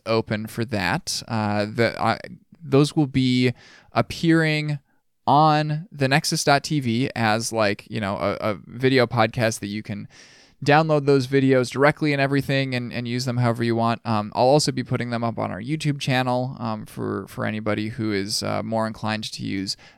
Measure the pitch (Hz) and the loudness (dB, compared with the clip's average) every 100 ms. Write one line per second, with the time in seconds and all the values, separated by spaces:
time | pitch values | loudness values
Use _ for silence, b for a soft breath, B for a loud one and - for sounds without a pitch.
0 | - 113 110 107 110 - 113 104 90 98 | -2 0 0 -4 -6 -6 -4 -2 -2 -2
1 | - - - 113 104 104 107 117 110 50 | -4 -8 -4 -2 0 0 -2 0 0 0
2 | 110 - - - _ - 147 135 151 160 | -2 -2 -6 -18 _ -16 2 4 4 2
3 | 139 135 127 127 127 - B B B - | 0 2 2 4 2 0 B B B -2
4 | - - 165 165 156 151 151 147 _ _ | -2 0 2 4 4 0 -2 -6 _ _
5 | _ _ - 139 156 151 151 151 180 143 | _ _ 2 6 6 4 2 -2 -6 -2
6 | 131 147 - 165 - 139 - 151 123 117 | 2 2 0 0 2 2 2 -2 0 0
7 | 131 - 113 110 113 110 104 104 - 110 | 0 0 2 2 0 0 0 0 -6 -6
8 | 98 101 92 - 110 87 - 117 131 135 | -4 -2 -2 -2 -4 -6 -8 -2 2 4
9 | 117 120 113 123 113 - 104 107 - 104 | 4 2 0 2 -2 -2 -6 -8 -8 -12
10 | 110 B B B B B 139 147 160 151 | -12 B B B B B 4 4 4 2
11 | 139 139 127 135 131 131 123 123 143 - | 4 2 4 2 4 4 2 2 2 4
12 | 151 139 135 139 135 135 135 123 120 113 | 0 0 0 0 0 -2 -2 -4 -6 -8
13 | 120 123 127 120 120 117 117 113 113 113 | -6 -4 -2 0 0 0 0 0 0 -2
14 | 113 107 104 - 127 147 147 131 123 123 | -2 -2 -2 2 4 4 2 -4 -4 -4
15 | 120 117 117 110 107 92 120 156 151 143 | -4 -4 -4 -4 -6 -6 -8 -4 -4 -4
16 | - 127 127 127 127 - 113 110 110 117 | 0 0 0 0 -2 -6 -8 -8 -10 -8
17 | 107 101 - - 110 107 110 107 107 127 | -6 -6 -8 -6 -6 -4 -4 -4 -4 -4
18 | 110 98 101 - 104 104 107 110 110 110 | -2 -2 -2 -4 -4 -4 -4 -4 -4 -6
19 | 107 110 - - 113 98 95 - B | -6 -6 -6 -10 -8 -6 -6 -8 B